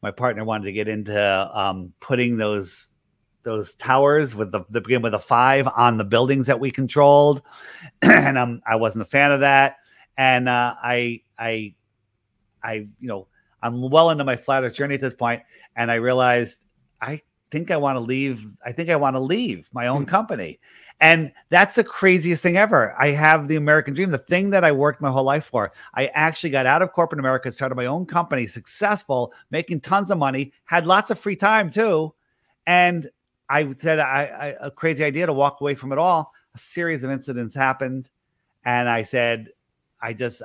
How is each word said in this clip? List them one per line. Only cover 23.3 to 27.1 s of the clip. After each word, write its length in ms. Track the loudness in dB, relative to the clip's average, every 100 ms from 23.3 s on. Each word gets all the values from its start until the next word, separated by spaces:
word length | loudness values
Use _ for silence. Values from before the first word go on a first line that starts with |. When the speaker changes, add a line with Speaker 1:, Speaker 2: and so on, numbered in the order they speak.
| 4 2
Speaker 1:
the 80 | -2
American 380 | 2 2 2
dream, 160 | -2 -2
the 80 | -2
thing 320 | 0 0 2
that 140 | 2
I 80 | 4
worked 280 | 4 0 0
my 100 | -2
whole 140 | 0
life 200 | 0 0
for. 280 | -2 -4 -4 -6 -12
I 120 | -6 -4
actually 440 | 0 0 0 -2
got 160 | 0 2
out 140 | 2
of 100 | 2
corporate 260 | 0 -2